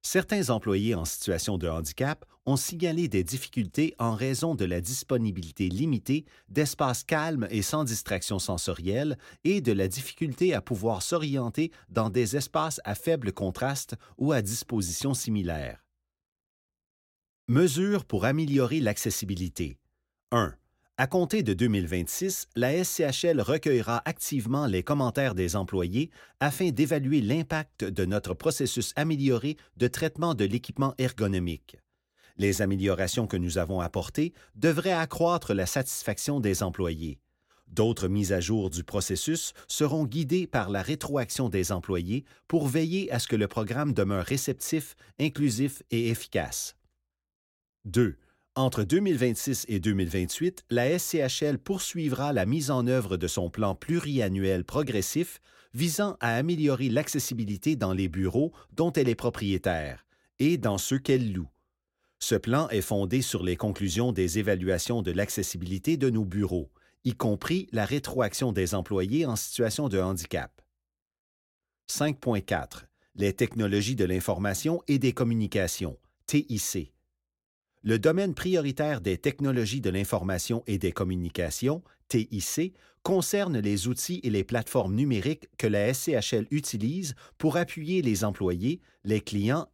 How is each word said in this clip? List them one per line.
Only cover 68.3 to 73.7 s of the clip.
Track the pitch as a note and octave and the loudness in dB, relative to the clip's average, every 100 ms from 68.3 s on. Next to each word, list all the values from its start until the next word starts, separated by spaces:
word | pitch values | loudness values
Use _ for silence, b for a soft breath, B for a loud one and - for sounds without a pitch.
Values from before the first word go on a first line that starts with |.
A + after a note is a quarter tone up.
| - C3 | 0 0
des | G2 F2+ | 2 0
employés | G2 F2 G2 F#2 C#3+ | 0 0 0 2 0
en | D3+ A2 | 0 -2
situation | - - A2+ - D3 | -6 0 0 0 0
de | F#2+ | 0
handicap. | F#2 F#2+ E2 E2+ - _ _ _ _ _ _ _ _ _ _ _ _ _ - | 0 -2 -4 -6 -6 _ _ _ _ _ _ _ _ _ _ _ _ _ -10
Cinq | - D3 C3+ | 0 0 0
point | B2+ G#2+ | 0 0
quatre. | - F2+ C2+ - - _ _ | 0 -2 -2 -12 -20 _ _
Les | - G2+ | 0 0
technologies | F#2 A2+ A#2 G#2+ | 2 0 2 2